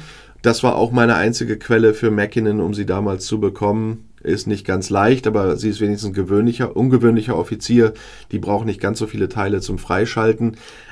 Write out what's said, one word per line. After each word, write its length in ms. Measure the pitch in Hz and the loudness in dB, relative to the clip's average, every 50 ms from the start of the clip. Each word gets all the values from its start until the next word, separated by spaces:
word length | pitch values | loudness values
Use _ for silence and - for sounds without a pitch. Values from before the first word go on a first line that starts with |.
| - - - - - - - - | -10 -16 -20 -20 -20 -20 -16 -2
Das 220 | - 117 113 - | 0 0 2 2
war 140 | - 123 - | 0 0 2
auch 140 | - 107 113 | 2 0 2
meine 260 | 123 123 117 117 113 | 2 4 4 4 4
einzige 420 | 82 95 113 120 - 120 113 107 107 | 2 2 0 0 -2 -4 -6 -6 -6
Quelle 340 | - - 117 110 110 110 | -2 0 2 4 6 4
für 180 | 107 - - 113 | 4 4 0 0
Mackinnon, 500 | 107 104 104 107 - 120 110 107 104 107 | 2 2 0 0 -2 0 0 0 0 0
um 120 | 87 92 | -2 -2
sie 140 | 104 104 101 | -2 -2 -2
damals 400 | 95 92 98 104 101 95 92 - | -2 -2 -2 -2 -2 -4 -4 -4
zu 120 | - 120 107 | -6 -4 -2
bekommen. 720 | 104 98 95 - 104 101 104 110 110 110 110 110 - - - - - | -2 -2 -2 -2 -2 0 0 0 -2 -4 -6 -10 -14 -20 -20 -10 -4
Ist 220 | - 87 101 - | -4 -4 -4 -2
nicht 200 | - 104 98 - | -4 -4 -4 -4
ganz 220 | - 92 95 95 - | -4 -4 -4 -2 -2
leicht, 380 | 101 98 101 113 135 127 - | 0 2 4 4 2 2 2
aber 320 | 110 107 104 98 92 78 71 | 0 0 2 0 0 0 0
sie 100 | - 110 | -2 -4
ist 140 | 98 101 | -2 0
wenigstens 320 | 107 104 104 104 110 101 95 | -2 -2 -2 -4 -6 -6 -4
gewöhnlicher, 600 | 98 95 87 101 104 110 120 117 - 127 - - | -4 -2 0 2 2 2 2 0 -2 -4 -4 -2
ungewöhnlicher 600 | 95 120 135 127 120 117 117 113 113 107 120 120 | 0 2 4 4 4 6 4 4 2 0 0 -2
Offizier. 560 | 82 110 - 110 104 - - 120 120 113 110 110 - - - - - - - | -2 -2 -4 -6 -8 -2 2 4 6 6 4 2 -4 -14 -20 -20 -20 -12 -8
Die 60 | - 101 | -8 -6
braucht 260 | - - 104 101 113 | -2 -2 -2 -2 -2
nicht 160 | 113 104 98 | -4 -4 -2
ganz 180 | - 101 107 - | -4 -4 -2 -4
so 80 | 117 | -6
viele 220 | 107 - 107 98 92 | -6 -4 -4 -4 -4
Teile 320 | - 107 101 98 101 95 | -2 -4 -2 -2 -2 -2
zum 160 | - - 98 | -4 -6 -8
Freischalten. 800 | 90 - - 90 92 110 117 - 113 110 113 110 - 120 113 113 - - - - - - - | -8 -4 -2 -2 0 0 -2 0 2 2 2 2 2 -2 -2 -2 -6 -12 -20 -20 -20 -20 -20